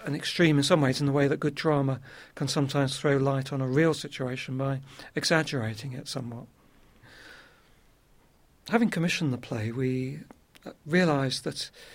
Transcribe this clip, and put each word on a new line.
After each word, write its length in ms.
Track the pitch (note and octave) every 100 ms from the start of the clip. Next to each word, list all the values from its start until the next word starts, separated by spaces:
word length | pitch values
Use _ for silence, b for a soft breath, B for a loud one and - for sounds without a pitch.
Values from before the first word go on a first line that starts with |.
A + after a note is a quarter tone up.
an 100 | -
extreme 440 | C#3+ - - E3+ C#3+
in 40 |
some 200 | C#3 F3
ways, 180 | C3+ C3
in 60 | C#3+
the 60 |
way 140 | C#3+ C#3
that 140 | -
good 140 | D3+
drama 440 | C#3+ D#3+ D3 C3+ B2+ B B B
can 120 | - C#3+
sometimes 520 | D#3+ C#3 C#3+ C#3 C#3
throw 180 | D3+ C#3
light 380 | C3+ C3+ C3+
on 80 | C#3
a 40 | C3
real 280 | C3+ E3
situation 640 | D3 C#3+ - B2+ B2+ - C3
by 200 | C3+ C3+ B B B
exaggerating 760 | - - E3 D#3 C#3 A2 A2 C#3
it 120 | B2+ -
somewhat. 380 | C3+ A#2+ A#2 - _ _ _ _ _ B B B B B B B B B _ _ _ _ _ _ _ -
Having 220 | A3+ A3+
commissioned 420 | E3+ E3+ - D3+
the 60 | B2
play, 340 | - A#2+ G#2+
we, 480 | A#2+ C3 B2+ B2+ D3 - - _ _ -
uh, 60 | -
realised 600 | D3 F3+ F3 C#3+ C3+ -
that 260 | D#3 - - B B